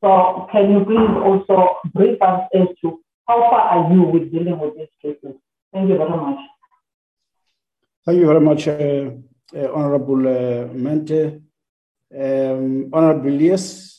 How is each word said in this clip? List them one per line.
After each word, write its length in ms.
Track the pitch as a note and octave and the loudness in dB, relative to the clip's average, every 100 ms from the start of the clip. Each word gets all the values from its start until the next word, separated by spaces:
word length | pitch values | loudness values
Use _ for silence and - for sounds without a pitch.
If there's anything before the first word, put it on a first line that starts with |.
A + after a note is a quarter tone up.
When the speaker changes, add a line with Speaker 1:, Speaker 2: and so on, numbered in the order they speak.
Speaker 1:
So 460 | G3 F#3+ F3+ - - | 4 4 4 0 -2
can 180 | G#3+ G3+ | 0 4
you 140 | G3+ | 2
please 260 | G3 A3 A3 F#3 | 2 2 2 2
also 540 | G3 G3 - F#3+ F3+ - F3+ | 2 0 2 2 2 0 -8
brief 300 | - G#3+ A3 | 0 0 2
us 260 | F#3+ F#3 F#3 | 0 0 -2
as 140 | F#3+ F3+ - | 0 0 -2
to 180 | E3 E3 _ _ - | -8 -8 _ _ -2
how 240 | A#3 A#3 | 2 2
far 100 | A#3 | 2
are 300 | A#3 E3+ E3 | 2 0 4
you 100 | F#3 | 4
with 280 | E3 E3 C#3+ | 4 0 -2
dealing 300 | E3 F3 E3 | -6 -4 -4
with 160 | D3+ D#3 | -6 -10
these 100 | D#3 _ | -18 _
cases? 320 | D3 D3 C#3 C3+ _ _ _ | -12 -12 -14 -20 _ _ _
Thank 160 | F#3+ F#3+ | -4 0
you 80 | F3+ | 0
very 120 | D#3+ | -2
much. 300 | E3+ C#3+ C3+ - _ _ _ _ _ _ _ _ _ _ _ _ _ _ _ - | -4 -6 -8 -12 _ _ _ _ _ _ _ _ _ _ _ _ _ _ _ -2
Speaker 2:
Thank 120 | F3+ | 2
you 80 | E3 | 4
very 140 | D#3 | 4
much, 280 | D3+ D3 - | 4 2 -2
uh, 420 | D3 C#3+ C#3 C3+ A#2+ - _ _ D#3 | -4 -2 -4 -6 -12 -20 _ _ -8
uh, 160 | C3+ | -6
Honorable, 540 | D#3 D3 C#3+ C3 C3+ C3 | -4 -2 -2 -2 -2 0
uh, 380 | B2+ B2 A#2+ B2 | -2 -2 -6 -8
Mente. 680 | B2 B2+ D#3 D3+ D#3 D#3 - _ _ _ _ _ _ _ C#3 | -8 -4 -4 -2 -2 -2 -6 _ _ _ _ _ _ _ -10
Um, 760 | C3+ C3+ C3+ C3 C3 C3 C3+ | -4 -2 -2 -4 -4 -6 -4
Honorable 360 | D#3+ D#3+ D#3 C3 | 0 2 2 -2
Elias. 600 | C#3+ D#3+ F#3+ - - - | 0 2 0 -4 -14 -20